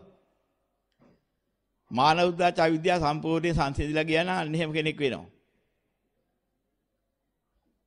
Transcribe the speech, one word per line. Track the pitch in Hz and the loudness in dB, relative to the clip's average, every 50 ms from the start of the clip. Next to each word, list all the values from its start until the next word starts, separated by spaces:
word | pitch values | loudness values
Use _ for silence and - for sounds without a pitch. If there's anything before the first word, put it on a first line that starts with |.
| - - - _ _ _ _ _ _ _ _ _ _ _ _ _ _ _ _ _ _ _ _ _ _ _ _ _ _ _ _ _ _ _ _ _ _ _ | -16 -20 -20 _ _ _ _ _ _ _ _ _ _ _ _ _ _ _ _ _ _ _ _ _ _ _ _ _ _ _ _ _ _ _ _ _ _ _
මානව | - 117 135 151 160 170 175 | -2 2 4 4 4 4 2
උද්දාච | 180 175 170 180 175 175 175 | 2 2 2 0 0 2 2
අවිද්‍යාව | 165 160 165 156 160 185 180 175 160 | 2 2 2 0 0 0 0 2 0
සම්පූර්ණයෙන් | 147 151 156 151 160 160 165 160 170 165 | 0 -2 -2 -2 -2 -2 0 0 0 0
සංසිඳිලා | 170 151 139 139 - 151 147 151 156 156 | 0 0 -2 -2 -4 -4 -2 -2 -2 0
ගියා | 160 160 160 170 | 0 0 0 0
නම් | 185 185 | 0 -2
අන්න | 185 165 151 151 | -4 -4 -4 -2
එහෙම | 165 170 156 151 | -2 -2 -2 -2
කෙනෙක් | 160 151 156 - - | -2 -2 -2 -2 -2
වෙනවා. | 143 131 113 78 87 90 - _ _ _ _ _ _ _ _ _ _ _ _ _ _ _ _ _ _ _ _ _ _ _ _ _ _ _ _ _ _ _ _ _ _ _ _ _ _ _ _ _ _ _ _ _ _ _ _ _ _ | -2 -2 -2 -4 -8 -16 -20 _ _ _ _ _ _ _ _ _ _ _ _ _ _ _ _ _ _ _ _ _ _ _ _ _ _ _ _ _ _ _ _ _ _ _ _ _ _ _ _ _ _ _ _ _ _ _ _ _ _